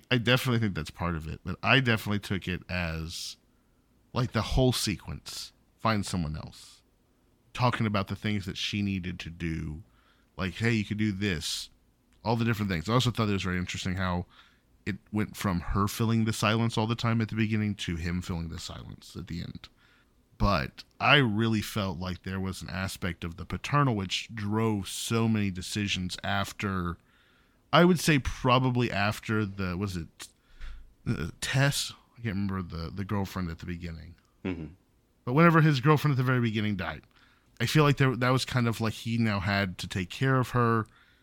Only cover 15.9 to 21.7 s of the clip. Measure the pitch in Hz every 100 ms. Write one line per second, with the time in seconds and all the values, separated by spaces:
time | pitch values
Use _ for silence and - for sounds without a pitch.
15.9 | - 113 113 110 - 104 113 117 - 110
16.9 | 117 117 113 107 110 107 110 104 95 -
17.9 | 82 85 90 90 85 82 82 - 80 60
18.9 | - - - 87 85 - - - _ _
19.9 | _ _ _ _ - 101 90 64 - -
20.9 | - 104 147 123 104 113 110 -